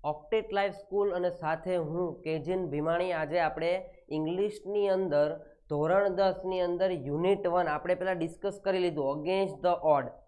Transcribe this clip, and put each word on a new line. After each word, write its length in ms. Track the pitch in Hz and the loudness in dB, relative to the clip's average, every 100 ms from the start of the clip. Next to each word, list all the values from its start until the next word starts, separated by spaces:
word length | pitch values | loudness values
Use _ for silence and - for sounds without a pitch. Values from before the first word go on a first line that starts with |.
ઓક્ટેટ 480 | 147 151 - 220 214 | -6 -8 -2 -2 0
Life 240 | 196 196 - | 0 -2 -4
School 380 | - 196 202 | -4 0 0
અને 160 | 180 180 | 0 -2
સાથે 480 | 175 156 160 185 180 | -2 -4 -4 -2 -2
હું 320 | 151 165 175 - | -2 -2 -4 -4
કેજિન 440 | 156 160 147 190 175 | -4 -4 -2 -2 -2
ભીમાણી. 440 | 143 156 170 185 | -2 0 0 0
આજે 260 | 165 151 170 | -2 0 0
આપણે 300 | 160 160 170 185 185 - - | 0 0 -2 -2 -4 -18 -6
ઇંગ્લિશની 800 | 151 156 180 208 208 190 208 202 | -2 -2 0 -2 -4 -4 0 2
અંદર 400 | 190 190 147 151 165 - _ _ | 2 2 2 2 -2 -12 _ _
ધોરણ 480 | 147 156 190 202 185 | -2 2 4 2 4
દસની 400 | 190 185 185 185 | 2 2 -4 0
અંદર 300 | 175 175 185 | 0 0 0
Unit 560 | 175 135 147 185 196 190 | 0 -4 0 2 2 2
One 240 | 175 165 | 2 2
આપણે 220 | 147 175 180 | -2 0 0
પહેલાં 240 | 185 180 | 0 0
discuss 380 | 165 - 196 196 | -2 -2 -6 -2
કરી 240 | 196 185 180 | -2 2 0
લીધું, 220 | 151 135 | 0 -2
against 480 | 147 151 190 196 190 | 0 0 0 0 0
the 140 | 180 175 160 | 2 2 4
odd. 220 | 143 120 - | 4 2 -12